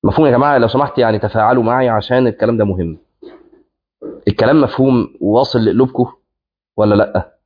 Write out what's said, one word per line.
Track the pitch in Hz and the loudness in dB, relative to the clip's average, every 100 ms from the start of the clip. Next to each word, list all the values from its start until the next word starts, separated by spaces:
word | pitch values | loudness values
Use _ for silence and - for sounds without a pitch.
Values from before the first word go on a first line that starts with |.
مفهوم | - - 151 | 0 2 2
يا | |
جماعة؟ | 123 143 139 | 4 2 2
لو | 117 | 0
سمحت | 131 139 - | 0 -2 0
يعني | 117 107 | 0 0
تفاعلوا | 107 113 107 127 | -2 0 0 2
معي | 113 123 127 | 0 0 0
عشان | 110 - 127 123 | -2 0 0 0
الكلام | 104 110 117 | 0 -2 0
ده | 104 | -2
مهم. | 92 85 78 _ _ - - _ _ _ _ _ _ - - - | -2 -6 -8 _ _ -20 -20 _ _ _ _ _ _ -18 -8 -6
الكلام | - 113 151 | -2 0 2
مفهوم | 131 - 135 123 104 - | 0 0 0 2 -2 -6
واصل | 98 110 139 120 110 | -2 0 0 0 0
لقلوبكم | 98 131 131 127 - _ _ _ _ _ - | 2 0 0 -4 -4 _ _ _ _ _ -2
ولا | 107 101 | 0 2
لأ؟ | - 90 - _ | 0 -2 -8 _